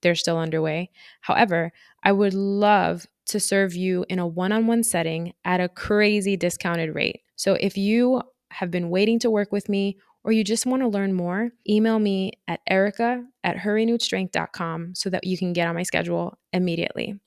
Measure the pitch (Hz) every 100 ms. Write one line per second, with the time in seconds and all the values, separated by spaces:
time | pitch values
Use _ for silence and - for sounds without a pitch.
0 | 175 170 - 165 160 160 156 156 180 _
1 | - - - - 226 170 165 _ - _
2 | 196 196 202 190 196 202 208 208 175 175
3 | - _ - 208 - 196 196 175 185 180
4 | 180 185 175 165 185 214 220 233 226 180
5 | 165 160 170 - 180 180 180 - - 208
6 | 208 208 196 190 180 - 175 170 160 156
7 | - - _ - - 190 196 196 196 226
8 | 247 254 - _ _ - 180 175 170 180
9 | 208 233 233 214 208 208 - 202 196 196
10 | _ _ - 220 202 226 247 262 254 202
11 | 196 185 175 185 240 _ - 208 220 220
12 | 208 196 190 - - 165 - 190 202 196
13 | 233 247 247 _ 180 175 202 214 226 233
14 | - 190 185 - 165 - 170 165 170 180
15 | - 180 185 180 180 175 170 170 185 -
16 | 170 170 175 - _ 185 180 170 170 -
17 | - 202